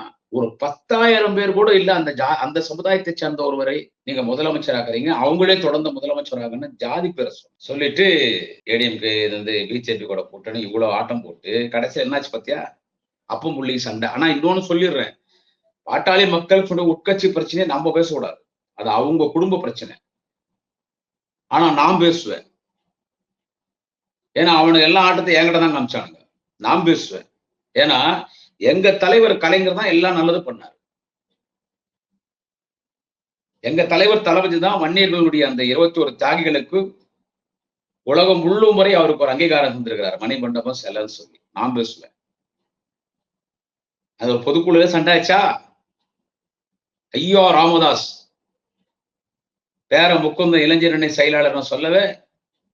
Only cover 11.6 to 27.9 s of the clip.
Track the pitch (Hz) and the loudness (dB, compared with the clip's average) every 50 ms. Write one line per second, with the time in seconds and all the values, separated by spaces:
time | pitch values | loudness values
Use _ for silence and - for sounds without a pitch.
11.6 | 120 117 - 117 117 - - 156 131 127 143 143 139 - - 113 - 131 143 160 | -4 -4 -4 -4 -6 -4 -4 -6 -6 -4 -4 -6 -8 -8 -12 -12 -8 -8 -8 -8
12.6 | 147 - - _ _ _ _ _ _ _ _ _ _ - 110 - - 160 147 135 | -8 -12 -16 _ _ _ _ _ _ _ _ _ _ -10 -10 -8 -6 -8 -8 -6
13.6 | 135 127 127 123 - 127 110 110 117 - - 131 160 165 151 143 151 175 185 190 | -6 -6 -6 -6 -6 -8 -8 -8 -8 -6 -4 -2 -2 -2 -2 -2 -2 -2 -2 -2
14.6 | - - 170 170 180 180 143 131 110 - - _ _ _ _ _ _ _ _ _ | -4 -4 -2 -2 -2 -2 -2 -4 -6 -8 -10 _ _ _ _ _ _ _ _ _
15.6 | _ _ _ _ _ - 127 147 - 196 185 190 202 180 170 170 170 - 190 190 | _ _ _ _ _ -6 -6 -4 0 0 2 2 2 2 0 -2 0 2 2 2
16.6 | 190 190 180 170 175 165 160 - - 196 190 196 190 185 170 165 160 - 165 175 | 2 0 -2 -2 0 0 -2 -2 -2 -4 -2 0 0 -2 -2 -2 -6 -4 -4 -4
17.6 | 190 160 139 143 151 160 147 165 165 165 156 135 104 82 - - _ _ _ _ | -4 -2 -4 -4 -2 -2 0 0 0 -2 -2 -6 -8 -8 -10 -14 _ _ _ _
18.6 | _ _ _ - 107 110 104 113 131 147 160 160 151 147 - 165 180 190 190 170 | _ _ _ -10 -6 -2 -2 0 0 0 0 0 0 0 0 0 0 0 -2 -2
19.6 | - 127 127 - - 101 - _ _ _ _ _ _ _ _ _ _ _ _ _ | -4 -6 -10 -10 -14 -18 -20 _ _ _ _ _ _ _ _ _ _ _ _ _
20.6 | _ _ _ _ _ _ _ _ _ _ _ _ _ _ _ _ _ - 131 156 | _ _ _ _ _ _ _ _ _ _ _ _ _ _ _ _ _ -2 0 2
21.6 | 170 160 147 143 151 170 190 170 170 170 165 - - 110 90 - - _ _ _ | 2 4 4 4 4 4 4 4 2 2 2 0 -4 -8 -10 -12 -12 _ _ _
22.6 | _ _ _ _ _ _ _ _ _ _ _ _ _ _ _ _ _ _ _ _ | _ _ _ _ _ _ _ _ _ _ _ _ _ _ _ _ _ _ _ _
23.6 | _ _ _ _ _ _ _ _ _ _ _ _ _ _ - - 170 175 165 160 | _ _ _ _ _ _ _ _ _ _ _ _ _ _ -4 0 2 4 4 4
24.6 | 160 165 165 160 156 160 175 190 185 185 180 165 165 180 165 160 165 170 170 165 | 6 6 6 6 4 4 4 4 4 2 2 0 0 0 2 2 2 2 2 2
25.6 | 165 160 147 139 127 120 - 113 104 - - _ _ _ _ _ _ _ _ - | 2 2 0 -2 -4 -4 -6 -8 -10 -12 -18 _ _ _ _ _ _ _ _ -8
26.6 | 107 117 156 180 175 165 165 - - - 98 92 - _ _ _ _ _ _ _ | -4 -2 0 0 2 2 0 0 -2 -10 -14 -14 -16 _ _ _ _ _ _ _
27.6 | _ _ - 127 147 151 | _ _ 0 0 2 2